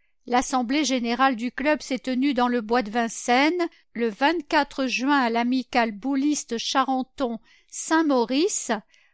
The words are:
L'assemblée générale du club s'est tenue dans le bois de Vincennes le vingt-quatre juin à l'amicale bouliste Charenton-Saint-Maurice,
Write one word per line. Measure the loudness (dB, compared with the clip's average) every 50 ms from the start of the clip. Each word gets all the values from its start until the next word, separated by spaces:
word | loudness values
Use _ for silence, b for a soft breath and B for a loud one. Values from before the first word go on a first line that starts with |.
| _ _ _ _ _
L'assemblée | 0 0 0 0 2 -2 -2 0 0 0 0 0
générale | 0 0 0 0 -2 0 2 2 2 2
du | 0 -4 -6
club | -6 -2 0 0 0 0
s'est | -2 -6 -6 -4
tenue | -4 -4 -2 0 0 0 2
dans | 2 0 2
le | 0 -2
bois | -2 0 0 0
de | 0 0
Vincennes | -2 -2 -2 -2 -6 -6 0 2 4 4 4 4 2 0 -2 -4 b b b b
le | _ -2 -2 -2
vingt-quatre | 0 0 0 0 0 0 -2 0 0 0 0 0 -2 -4 -4
juin | -2 -2 -2 0 2 2 2
à | 2 2
l'amicale | 0 0 0 0 0 -2 -2 0 0 0 0 0
bouliste | -4 -6 -4 -2 -2 0 0 0 0 -2 -4 -6 -6 -6
Charenton-Saint-Maurice, | -6 0 0 0 2 2 0 -2 -4 -6 _ -4 -4 -4 -4 -8 -10 _ _ _ _ _ -10 -8 -2 2 2 2 4 4 4 2 2 2 2 0 2 0 0 -2 -2 -2 -4 -4 -4 b b b b b